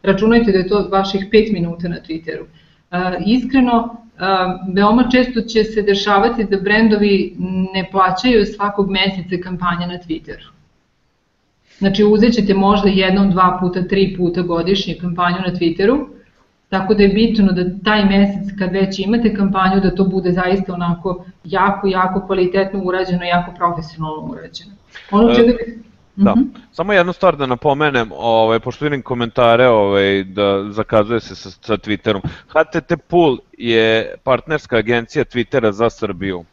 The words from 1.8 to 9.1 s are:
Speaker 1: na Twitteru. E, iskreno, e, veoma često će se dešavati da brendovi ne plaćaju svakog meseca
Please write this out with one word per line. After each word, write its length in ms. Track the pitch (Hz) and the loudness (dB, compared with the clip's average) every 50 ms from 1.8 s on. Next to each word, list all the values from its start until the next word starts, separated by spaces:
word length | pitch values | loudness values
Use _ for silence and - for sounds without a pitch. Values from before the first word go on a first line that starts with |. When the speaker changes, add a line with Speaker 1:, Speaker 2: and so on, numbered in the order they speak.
| 170 | -8
Speaker 1:
na 100 | 175 170 - - | -8 -8 -10 -10
Twitteru. 380 | - 160 160 - 160 156 - - - _ _ _ _ _ _ _ _ | -12 -12 -10 -10 -10 -12 -12 -14 -16 _ _ _ _ _ _ _ _
E, 260 | - 180 185 185 180 180 175 | -6 -4 -4 -4 -4 -2 0
iskreno, 720 | 202 240 262 - - - 269 247 240 240 233 - - - - - - _ - | 0 0 0 0 0 2 2 4 4 2 2 0 -2 -12 -16 -20 -20 _ -6
e, 40 | 185 190 190 185 185 185 185 - 185 190 180 | -2 0 0 0 0 -2 -4 -6 -8 -4 0
veoma 360 | 202 202 208 226 247 247 240 | 2 4 4 4 4 4 4
često 300 | - 254 247 - - 226 | 4 2 2 2 -2 -6
će 220 | 208 - - 220 214 | -6 -2 0 0 0
se 180 | - - 214 | 0 -2 -2
dešavati 600 | 202 202 196 196 - 208 202 196 208 233 - 226 214 | 0 0 0 0 0 2 2 2 2 2 0 -2 -2
da 140 | - 196 | -2 -2
brendovi 800 | 190 185 208 214 220 226 220 214 202 208 208 196 190 170 - - 170 180 180 185 185 185 185 190 | -2 0 0 2 4 4 4 4 4 2 2 2 2 0 -4 -6 -8 -6 -4 -2 -4 -4 -2 -2
ne 140 | 190 180 - | -6 -6 -2
plaćaju 540 | - 196 196 - - - - 254 247 220 202 | 0 2 2 2 0 0 0 2 4 4 2
svakog 460 | - - - 202 202 202 - 196 180 | 2 -2 -6 -6 -4 -2 -2 -2 -2
meseca 520 | 196 190 190 196 | 0 0 0 -2